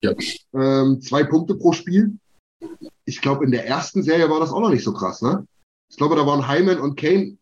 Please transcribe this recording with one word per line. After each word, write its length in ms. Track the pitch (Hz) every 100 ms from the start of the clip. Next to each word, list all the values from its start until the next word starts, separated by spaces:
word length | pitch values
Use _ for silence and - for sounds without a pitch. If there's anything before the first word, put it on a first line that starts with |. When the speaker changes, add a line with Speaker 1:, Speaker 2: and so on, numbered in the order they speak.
Speaker 1:
Ja. 120 | 104 - - - -
Speaker 2:
Ähm, 480 | 135 135 135 135 131
zwei 200 | - 143
Punkte 320 | 147 160 165
pro 180 | - 170
Spiel. 440 | 165 - 185 214 - _ _ _ _ 330 330 - -
Ich 160 | - -
glaub, 220 | 135 139
in 80 | 143
der 160 | 120 113
ersten 360 | 151 - 196
Serie 280 | 151 165 156
war 100 | 156
das 100 | 160
auch 100 | -
noch 100 | 220
nicht 140 | 127
so 100 | 110
krass, 260 | 95 92 -
ne? 260 | 117 196 208 _ _ _ _
Ich 80 | -
glaube, 180 | 147 160
da 100 | 143
waren 220 | 143 131
Hyman 320 | 147 190 170
und 160 | 143 139
Kane, 400 | 151 190 - -